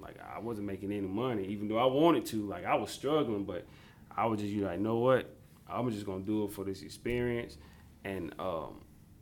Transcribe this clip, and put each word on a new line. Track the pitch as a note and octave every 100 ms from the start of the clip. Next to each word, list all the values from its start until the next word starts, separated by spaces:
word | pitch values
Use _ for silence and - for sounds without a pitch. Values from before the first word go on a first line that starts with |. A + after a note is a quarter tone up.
like, | D#2+ -
I | - D2
wasn't | G#2+ A2 G2+
making | F#2+ G2
any | G#2 G2
money, | F#2+ C3 A2 F#2
even | G#2 G#2
though | A2
I | C3
wanted | C3 E3 C#3+ G#2
to. | A2 G#2
Like, | F2+ F2+
I | C3+
was | G#2+
struggling, | - C3 D3+ C3 G#2
but | G2 F2+ - - - - - -
I | A2+
was | G#2+
just, | G#2
you | G#2
know, | G2
like, | E2+
"Know | G#2 A#2
what? | B2 B2+ - - - - -
I'm | G2+ B2
just | G#2+ G2+
gonna | F#2+
do | F#2+ G#2+ G#2
it |
for | G2+
this | G2 F#2+
experience." | D#2 - A#2 B2 B2 A#2+ - - - - - - -
And, | F#2+ E2+ -
um, | F#2 E2 C2+ G1+ - - - -